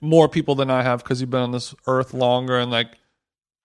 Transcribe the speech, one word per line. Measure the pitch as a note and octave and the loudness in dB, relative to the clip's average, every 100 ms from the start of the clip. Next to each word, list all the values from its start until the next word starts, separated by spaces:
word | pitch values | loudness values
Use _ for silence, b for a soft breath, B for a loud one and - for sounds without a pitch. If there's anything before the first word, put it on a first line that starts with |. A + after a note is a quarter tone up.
more | D3+ E3 D3+ | 2 4 4
people | E3 D3+ | 2 -2
than | C3+ C3 | -2 0
I | B2+ | 0
have | B2+ B2 | 0 -2
'cause | - B2+ | -2 -6
you've | B2+ | -2
been | B2+ | -2
on | B2 | -2
this | B2 - - - | -6 -8 -10 -2
earth | C3 B2+ | -2 -2
longer, | B2+ B2 B2 B2+ B2 | -2 0 0 0 -2
and, | B2 | 0
like, | A#2 A#2 - _ _ _ _ _ _ | -2 -4 -10 _ _ _ _ _ _